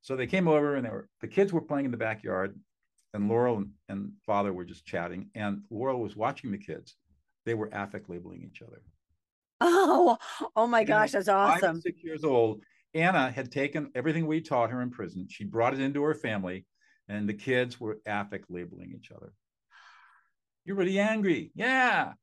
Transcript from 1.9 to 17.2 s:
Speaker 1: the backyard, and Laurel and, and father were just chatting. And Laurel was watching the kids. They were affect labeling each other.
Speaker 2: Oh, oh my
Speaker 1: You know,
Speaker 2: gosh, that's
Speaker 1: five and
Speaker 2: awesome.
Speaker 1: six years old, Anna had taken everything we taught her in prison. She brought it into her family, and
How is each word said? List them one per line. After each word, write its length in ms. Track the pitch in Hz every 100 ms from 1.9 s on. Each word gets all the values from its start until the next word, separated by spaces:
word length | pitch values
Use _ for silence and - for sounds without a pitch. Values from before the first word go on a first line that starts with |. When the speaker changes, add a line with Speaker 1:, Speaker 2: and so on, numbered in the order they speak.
Speaker 1:
the 40 | 120
backyard, 600 | 110 107 104 95 98 - _ _ _ _ _
and 140 | 104 104
Laurel 280 | 117 123 113
and, 120 | 98 - _
and 240 | 98 101 - -
father 260 | 101 101
were 120 | 90 87
just 180 | 85
chatting. 460 | - 92 87 90 101
And 280 | - 104 101 -
Laurel 300 | 107 131 127
was 140 | 110
watching 360 | 104 113 139 123
the 60 | 98
kids. 380 | - - - _ _ _ _ _ -
They 80 |
were 160 | 113 104
affect 360 | 104 101 101 85
labeling 320 | 87 90 87
each 160 | 85 -
other. 200 | - - _ _ _ _ _ _ _ _
Speaker 2:
Oh, 560 | 349 349 359 349 349 226 - - - -
oh 100 | 233
my 140 | 233
Speaker 1:
You 60 | 202
know, 80 | 214
Speaker 2:
gosh, 160 | 214
that's 140 | 208 190
Speaker 1:
five 280 | 196 202 170
and 80 |
Speaker 2:
awesome. 160 | 185 165
Speaker 1:
six 200 | 175 -
years 180 | 165 156
old, 380 | 156 127 113 107 - _ _
Anna 360 | 160 170 185 131
had 200 | 120 127
taken 400 | 143 139 156 139
everything 320 | 127 135 160 160
we 140 | 156
taught 280 | 160 131 113
her 120 | 123
in 80 | 123
prison. 360 | 123 95 90 92
She 160 | -
brought 300 | 104 113 117
it 60 | 135
into 220 | 135 143
her 120 | 147
family, 520 | 151 127 107 92 92 - _ _ _ _
and 200 | 104